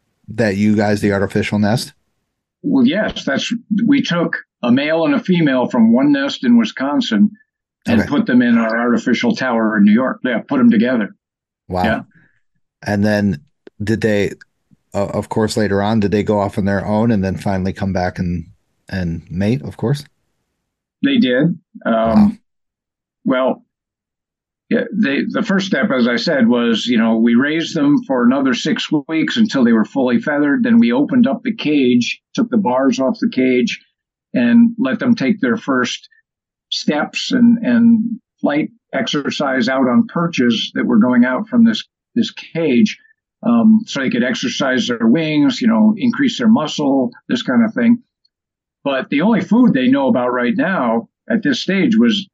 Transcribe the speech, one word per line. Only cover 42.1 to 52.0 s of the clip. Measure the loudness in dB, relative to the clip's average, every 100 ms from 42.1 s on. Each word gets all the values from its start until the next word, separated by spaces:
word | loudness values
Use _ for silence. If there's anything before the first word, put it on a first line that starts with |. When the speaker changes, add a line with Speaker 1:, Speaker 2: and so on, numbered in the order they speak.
| -4
Speaker 2:
this | -4
cage, | -6 -12 -4 0 2 2 -2 _ _ _ -8 -2
um, | 2 4 4 2
so | -6
they | -4
could | -2
exercise | -2 -4 -6 -4 -2 -2 -2
their | -2 2
wings, | 2 0 0 0 0
you | 0
know, | 2 2 2
increase | -2 0 -2 0
their | 2
muscle, | 2 0 -4 -2 0 -2 -6 -6
this | -6
kind | -2 0 0
of |
thing. | 0 2 2 _ _ _ _ _ _ _ _ -6
But | -4 -4
the | -2
only | 0 0
food | 2 2 4
they | 4 2
know | 2 2
about | 0 0
right | -2 -2 -2
now | -2 -2 0 -2 -4 _ -4
at | -2
this | 0 -2
stage | -2 0 2
was | 2